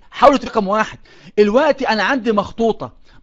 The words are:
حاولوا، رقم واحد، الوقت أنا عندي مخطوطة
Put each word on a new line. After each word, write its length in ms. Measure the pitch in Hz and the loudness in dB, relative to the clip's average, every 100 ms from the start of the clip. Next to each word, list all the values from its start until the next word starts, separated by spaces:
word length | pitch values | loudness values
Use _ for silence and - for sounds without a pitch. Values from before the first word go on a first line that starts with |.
| - | -18
حاولوا، 280 | - 285 269 | 2 4 4
رقم 240 | - 226 190 | 0 -4 -2
واحد، 300 | 214 214 - - - 180 - | -2 -4 -10 -20 -20 -6 0
الوقت 440 | 208 233 302 - | 2 2 2 0
أنا 200 | 262 220 | -2 -2
عندي 300 | 190 269 214 | -2 -2 -2
مخطوطة 600 | 208 185 - 226 202 127 - - - | -2 -4 -4 -4 -4 -10 -16 -20 -12